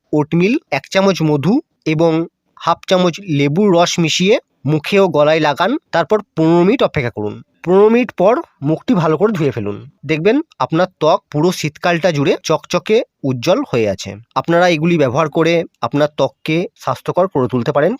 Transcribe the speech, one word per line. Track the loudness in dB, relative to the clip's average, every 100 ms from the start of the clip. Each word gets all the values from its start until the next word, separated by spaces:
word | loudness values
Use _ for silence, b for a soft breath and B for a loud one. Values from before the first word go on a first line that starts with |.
| _
ওটমিল, | -2 0 0 0 -2 -4
এক | -8 -4
চামচ | 0 0 0
মধু | 0 0 0 -2 -4 _ -4
এবং | 0 2 0 -4 _ _ -6
হাফ | -4 -2 0
চামচ | 0 0 -2 -4 -2
লেবুর | 0 2 2
রস | 4 2 0
মিশিয়ে | -2 0 0 0 -2 _ -2
মুখে | -2 0 0
ও | 2
গলায় | 2 2 2 0
লাগান, | 0 -2 -2 _
তারপর | -4 0 -2 -2
পনেরো | -2 2 4
মিনিট | 2 2
অপেক্ষা | 0 -2 -6 -6
করুন। | -8 -8 -16 _
পনেরো | 0 4 4
মিনিট | 4 0 0
পর | 0 0 -4 -8
মুখটি | -4 -2 0
ভালো | 0 0 0
করে | 0
ধুয়ে | 0 -4 -4
ফেলুন। | -6 -10 -14 _
দেখবেন | -6 -2 0 0 -2 -6
আপনার | -2 -2 -2 -2
ত্বক | 0 0 -2
পুরো | -2 -2
শীতকালটা | -2 -6 -4 -2 0 0 0
জুড়ে | 0 -2 -2
চকচকে | -4 -2 -6 0 -2 -2 _
উজ্জ্বল | -6 -4 -2 -2 -2
হয়ে | -2 -2
আছে। | -4 -10 -16 -10
আপনারা | -6 0 2 2
এগুলি | 2 0 2
ব্যবহার | 0 0 -2 0
করে | 0 0 -2 _
আপনার | -4 -2 -2 0
ত্বককে | -4 -4 -4 -4 -4 _
স্বাস্থ্যকর | -8 -6 -4 -2 -2
করে | 0 -2
তুলতে | -2 -2
পারেন | 0 0